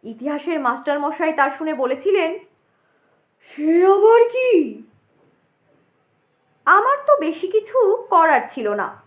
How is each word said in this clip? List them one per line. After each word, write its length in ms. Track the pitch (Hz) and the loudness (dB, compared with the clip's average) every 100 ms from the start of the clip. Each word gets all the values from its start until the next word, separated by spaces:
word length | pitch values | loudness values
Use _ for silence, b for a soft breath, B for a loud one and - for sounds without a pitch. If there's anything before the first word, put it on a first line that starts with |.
ইতিহাসের 580 | - 220 269 294 285 311 | -18 -10 -8 -6 -4 -4
মাস্টারমশাই 720 | 262 262 294 285 285 294 320 | -4 -4 -4 -4 -4 -4 -4
তা 180 | 311 277 | 0 -2
শুনে 240 | - 311 | -2 -8
বলেছিলেন, 640 | 302 254 262 381 392 330 370 - _ _ _ _ _ _ _ _ _ | -4 -4 -4 -2 0 -2 -6 -16 _ _ _ _ _ _ _ _ _
"সে 460 | _ - 302 339 370 | _ -6 0 2 4
আবার 420 | 392 427 466 480 | 4 6 6 4
কি?" 540 | 494 508 392 254 214 - _ _ _ _ _ _ _ _ _ _ _ _ _ _ _ _ _ | 0 2 2 0 -8 -20 _ _ _ _ _ _ _ _ _ _ _ _ _ _ _ _ _
আমার 320 | - 381 480 571 571 | 2 2 2 -2 2
তো 100 | 587 | 0
বেশি 280 | 320 320 370 | 0 -6 -2
কিছু 580 | 415 415 508 403 440 - | -2 -2 0 2 0 0
করার 300 | 359 320 269 240 | 2 4 2 -2
ছিল 240 | - 208 | -8 -6
না। 280 | 208 175 - | -6 -8 -10